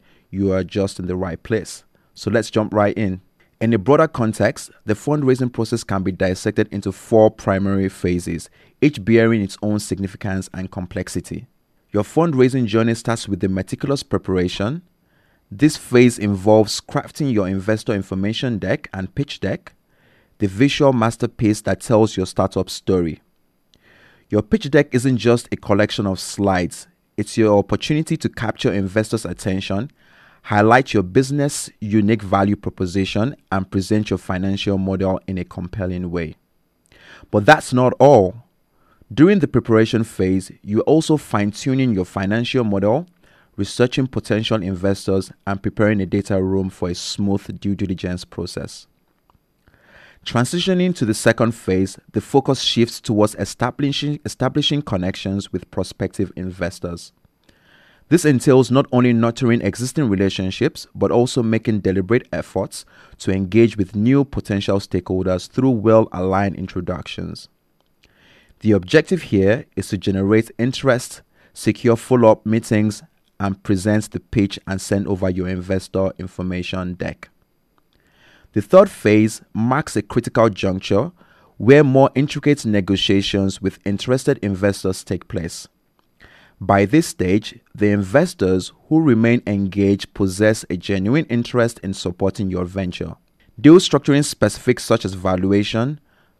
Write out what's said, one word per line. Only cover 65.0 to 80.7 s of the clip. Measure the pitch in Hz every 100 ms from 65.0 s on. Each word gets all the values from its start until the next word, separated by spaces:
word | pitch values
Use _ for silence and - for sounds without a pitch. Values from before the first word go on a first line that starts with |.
| - 92 90 92 -
through | - 131
well-aligned | 120 104 110 110 - 92 95 101 -
introductions. | 95 - 87 90 - - 85 82 - _ _ _ _ _ _ _ _ _ _ _
The | 107
objective | 101 90 156 151 185
here | - 101 95 117 - -
is | -
to | 101
generate | 95 95 98 110 113 -
interest, | 120 127 135 123 - - _ _ _
secure | - - 104 120 113
follow-up | - 127 113 107 107
meetings, | 110 113 110 107 104 - _ _ _
and | 98 98
present | - 98 98 107 101
the | -
pitch | - 120 101 - -
and | 95
send | - 101 98
over | 95 95
your | 92 90
investor | 92 90 95 - 95 95 -
information | 90 - 92 90 90 92 90
deck. | 90 - 85 - _ _ _ _ _ _ _ _ _ _ _ _
The | -
third | - 185 208
phase | - 110 107 110 - -
marks | - 117 131 156 -
a |
critical | - 127 120 - 113
juncture | 98 98